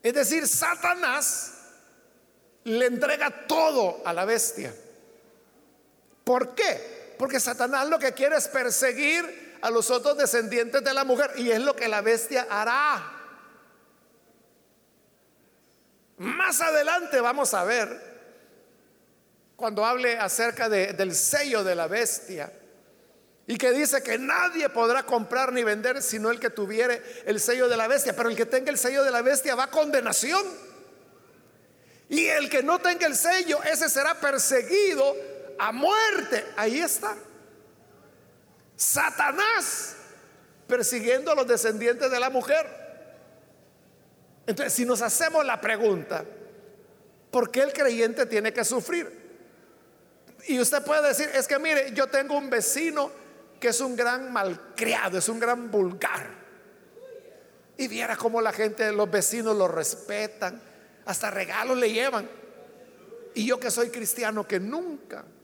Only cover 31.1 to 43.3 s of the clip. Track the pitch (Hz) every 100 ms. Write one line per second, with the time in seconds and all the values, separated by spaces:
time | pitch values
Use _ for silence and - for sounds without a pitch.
31.1 | - _ - _ _ _ _ _ - _
32.1 | 302 339 311 269 277 277 349 359 349 330
33.1 | 262 330 370 349 294 302 311 320 262 302
34.1 | 330 285 277 - 262 220 381 - 294 269
35.1 | 139 - - - - 214 233 320 427 440
36.1 | 415 - - - - 220 262 330 - 415
37.1 | 415 - - - - - - - - -
38.1 | - - _ _ _ _ - - 285 311
39.1 | - 294 294 427 453 - - - - -
40.1 | - - - _ _ - 247 - 247 220
41.1 | 254 311 285 247 233 220 214 233 247 269
42.1 | 247 262 262 247 311 311 - - - -
43.1 | - -